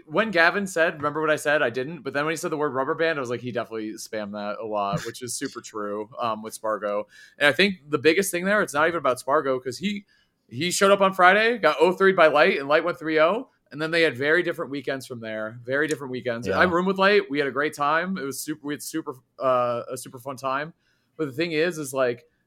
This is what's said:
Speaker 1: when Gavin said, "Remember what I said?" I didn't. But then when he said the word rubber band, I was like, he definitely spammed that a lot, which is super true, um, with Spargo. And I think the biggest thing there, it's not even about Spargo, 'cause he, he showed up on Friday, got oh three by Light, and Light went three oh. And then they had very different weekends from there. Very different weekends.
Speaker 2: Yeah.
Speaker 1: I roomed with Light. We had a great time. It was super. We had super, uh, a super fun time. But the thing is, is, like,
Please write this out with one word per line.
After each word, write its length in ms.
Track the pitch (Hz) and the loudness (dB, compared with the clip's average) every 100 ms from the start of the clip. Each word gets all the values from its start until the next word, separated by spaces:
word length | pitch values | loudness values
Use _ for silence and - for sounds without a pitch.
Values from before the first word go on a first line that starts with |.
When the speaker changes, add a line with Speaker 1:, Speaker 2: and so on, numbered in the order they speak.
| - | -6
Speaker 1:
when 240 | 160 220 | -2 0
Gavin 340 | 170 165 190 190 | 4 4 2 -2
said, 280 | 165 170 156 | 0 0 0
"Remember 240 | 147 147 | -4 0
what 100 | 156 | 0
I 60 | 147 | 0
said?" 260 | 151 151 | 2 2
I 80 | 131 | 2
didn't. 300 | 120 135 170 | -2 -6 -8
But 100 | 131 | -6
then 120 | 139 | -2
when 80 | 151 | -2
he 40 | 160 | -2
said 140 | 170 | -4
the 60 | 156 | -2
word 180 | 147 | -2
rubber 200 | 127 135 156 | -2 -2 0
band, 220 | 165 151 | 0 -2
I 20 | |
was 100 | 120 | -4
like, 100 | 120 | -6
he 120 | 123 | -6
definitely 400 | 113 113 113 107 | -6 -6 -6 -8
spammed 400 | - - 107 104 | -10 -10 -8 -6
that 260 | 104 104 - | -8 -8 -8
a 60 | 110 | -4
lot, 380 | 107 101 101 117 | -2 0 -2 -6
which 160 | - | -10
is 100 | 123 | -10
super 260 | - 139 120 | -8 -8 -10
true, 480 | - 110 104 104 107 - | -12 -8 -6 -6 -8 -6
um, 240 | 117 110 | -4 -4
with 120 | 110 | -8
Spargo. 520 | - 110 104 104 104 - - - - | -8 -6 -4 -4 -4 -6 -14 -14 0
And 80 | 143 | 2
I 60 | |
think 240 | 139 202 180 143 | 2 0 -2 -6
the 100 | 147 | 0
biggest 340 | 147 165 190 | 2 2 0
thing 140 | 175 190 | -2 0
there, 160 | 208 | 0
it's 120 | 180 | 0
not 140 | 147 160 | 2 0
even 100 | 165 | 2
about 220 | 139 120 | 0 -2
Spargo, 400 | - 151 135 127 | 0 0 2 -2
'cause 180 | 131 120 | -4 -6
he, 280 | 190 202 - _ _ _ - | -6 -6 -12 _ _ _ -12
he 240 | 117 175 | -6 -2
showed 180 | 175 196 | 2 4
up 100 | 196 | 6
on 120 | 190 | 4
Friday, 440 | 185 180 202 226 240 | 6 6 6 2 2
got 180 | 160 139 | 2 4
oh 140 | 175 | 4
three 200 | 185 190 | 4 4
by 140 | 185 156 | 6 6
Light, 320 | 143 175 190 | 8 4 2
and 100 | 139 | 2
Light 160 | 160 | 2
went 140 | 165 - | 2 -4
three 220 | 156 156 | 0 2
oh. 280 | 160 220 262 _ _ | 4 2 -6 _ _
And 100 | 143 | -6
then 100 | 160 | -2
they 100 | 170 | 2
had 140 | 160 127 | 2 2
very 260 | 143 170 | 2 2
different 280 | 170 160 131 | 2 -4 -6
weekends 340 | 143 131 135 - | -6 -6 -6 -8
from 140 | 120 | -10
there. 400 | 113 110 107 120 | -8 -6 -8 -8
Very 220 | 120 139 151 | -2 0 0
different 240 | 143 139 | -2 -6
weekends. 380 | 127 120 117 120 | -6 -4 -4 0
Speaker 2:
Yeah. 100 | 143 | 2
Speaker 1:
I 60 | |
roomed 240 | 180 170 185 | 4 2 0
with 100 | 190 | 2
Light. 240 | 190 202 - | 4 4 2
We 80 | 143 | -2
had 80 | 139 | -2
a 60 | |
great 220 | 123 151 | 0 -2
time. 440 | 147 143 160 180 185 | 0 0 0 0 -4
It 60 | |
was 160 | 135 127 | -6 -8
super. 260 | - 151 143 | -8 -8 -8
We 80 | |
had 80 | 147 | -8
super, 320 | - 160 147 127 _ - | -8 -8 -8 -12 _ -4
uh, 440 | 131 127 120 120 - | 0 2 2 -2 -6
a 60 | 127 | -10
super 220 | 139 131 | -12 -14
fun 180 | 131 123 | -12 -6
time. 360 | 135 135 156 - _ _ _ - | -4 -4 -6 -12 _ _ _ -6
But 100 | 151 | -4
the 60 | |
thing 200 | 127 170 | -4 -2
is, 260 | 151 175 156 | 0 0 -2
is, 140 | 135 | -4
like, 320 | 131 123 123 _ _ | 0 0 -2 _ _